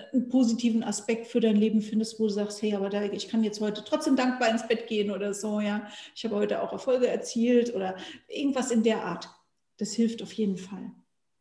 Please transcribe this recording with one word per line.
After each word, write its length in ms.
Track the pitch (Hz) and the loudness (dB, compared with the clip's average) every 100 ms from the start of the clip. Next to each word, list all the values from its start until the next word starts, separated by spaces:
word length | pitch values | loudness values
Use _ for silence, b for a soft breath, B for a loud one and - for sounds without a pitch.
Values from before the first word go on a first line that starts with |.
| - | -2
einen 160 | 247 - | -2 2
positiven 540 | 262 226 226 240 220 | 4 4 4 2 2
Aspekt 440 | 208 208 - 226 - | 0 -4 -2 -4 0
für 100 | 240 | 2
dein 160 | 220 208 | 4 4
Leben 240 | 220 214 | 4 2
findest, 380 | 208 214 220 - | 2 0 -2 0
wo 60 | |
du 60 | 220 | 0
sagst, 300 | 202 208 - | 0 -4 -2
"Hey, 120 | 214 | -2
aber 140 | 202 196 | 0 -2
da, 140 | 208 | -2
ich 240 | 208 202 - | -2 -4 -2
kann 160 | 226 | 0
jetzt 160 | 214 208 | 0 0
heute 240 | 214 208 | -4 -4
trotzdem 320 | - 302 311 262 | -4 -2 2 2
dankbar 320 | 254 247 233 | 2 2 0
ins 160 | 233 - | 0 0
Bett 220 | 226 - | -2 0
gehen" 220 | 214 202 | -2 0
oder 220 | 196 202 | -2 -4
so, 260 | 202 214 208 | -4 -4 -2
ja. 260 | 208 208 - B B - | -2 -2 -6 B B -8
"Ich 80 | |
habe 100 | 226 | -4
heute 280 | 208 214 - | 0 0 0
auch 100 | - | -2
Erfolge 340 | 190 - 254 240 | -4 0 2 4
erzielt" 680 | 208 - 233 240 240 233 | 0 -2 0 6 6 4
oder 220 | 190 190 190 B B - | 0 -4 -6 B B -12
irgendwas 420 | - 277 254 247 | -4 0 0 2
in 100 | 233 | 4
der 220 | 226 208 | 4 2
Art. 240 | 180 170 - - _ _ _ - | -2 -6 -8 -18 _ _ _ -8
Das 160 | 208 | -6
hilft 300 | - 226 226 | 2 0 0
auf 100 | 196 | -8
jeden 240 | - 208 180 | -2 -2 -2
Fall. 340 | - 190 - - _ _ _ _ | -8 -12 -12 -16 _ _ _ _